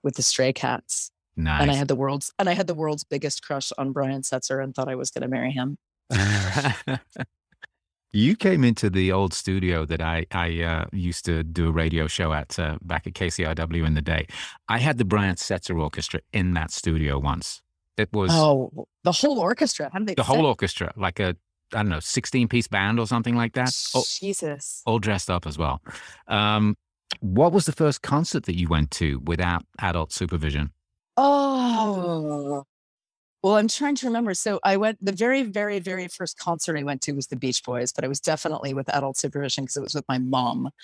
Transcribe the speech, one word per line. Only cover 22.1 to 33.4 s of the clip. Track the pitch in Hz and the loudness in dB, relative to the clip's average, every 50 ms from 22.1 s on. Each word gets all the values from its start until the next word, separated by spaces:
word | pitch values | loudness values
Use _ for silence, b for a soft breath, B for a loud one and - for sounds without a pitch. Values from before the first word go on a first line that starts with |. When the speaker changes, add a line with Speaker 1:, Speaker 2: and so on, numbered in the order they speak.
| - 131 - - - 131 120 113 - 123 110 | -2 -2 -2 0 0 2 2 4 2 2 0
Speaker 2:
band | - - 98 95 101 113 117 | 2 0 0 2 2 2 2
or | 117 | 0
something | 107 127 117 113 120 120 | 0 0 0 0 2 2
like | 120 117 113 | 2 0 0
that. | - 127 127 127 123 - - - - | 0 0 0 0 0 -2 -4 0 0
Oh, | 127 123 | 0 0
Speaker 1:
Jesus. | - - - 185 196 196 - 175 156 147 143 - - - - - | 0 -4 -4 -4 -4 -4 -2 -4 -4 -6 -6 -10 -12 -12 -6 -2
Speaker 2:
all | 120 110 117 | 0 0 2
dressed | - 107 101 95 - - | 2 0 0 0 0 0
up | 92 87 - | -2 -2 -2
as | 85 73 | -4 -4
well. | 78 80 71 67 - B B B B B B B B B | -2 -2 -2 -2 -4 B B B B B B B B B
Um, | - - 104 104 104 107 107 107 104 104 - _ _ _ _ _ - - - | -2 0 2 4 4 4 4 4 2 2 0 _ _ _ _ _ -14 -10 -6
what | - 98 90 113 151 175 | -4 0 4 6 6 6
was | 165 202 160 | 6 4 2
the | - | 2
first | 143 - 160 147 131 - | 0 2 2 2 2 0
concert | - - 139 151 165 - - 151 - | -2 0 0 2 2 0 -2 -4 -2
that | - 87 87 | -2 0 0
you | 87 | 2
went | 80 82 76 76 73 | 2 4 4 2 2
to | - - 87 76 69 64 | 0 0 0 0 0 -2
without | 65 76 85 82 90 87 87 85 - _ _ - | -2 -2 0 0 2 2 0 0 -4 _ _ -4
adult | - 92 85 87 80 - | -2 0 0 0 -2 -4
supervision? | - - 92 85 92 80 76 76 71 73 73 67 - _ _ _ _ _ _ _ - | -4 -6 -4 -2 -2 -2 -2 0 -2 -2 -2 -4 -6 _ _ _ _ _ _ _ 0
Speaker 1:
Oh. | - 269 277 285 277 277 277 269 262 247 240 233 226 220 214 202 185 180 175 170 160 156 151 147 147 143 139 143 139 139 _ _ _ _ _ _ _ _ _ _ _ _ _ _ _ | 4 4 6 6 4 2 2 0 0 0 0 2 2 0 0 0 -2 -2 -2 -2 -2 -4 -4 -4 -4 -4 -4 -6 -6 -8 _ _ _ _ _ _ _ _ _ _ _ _ _ _ _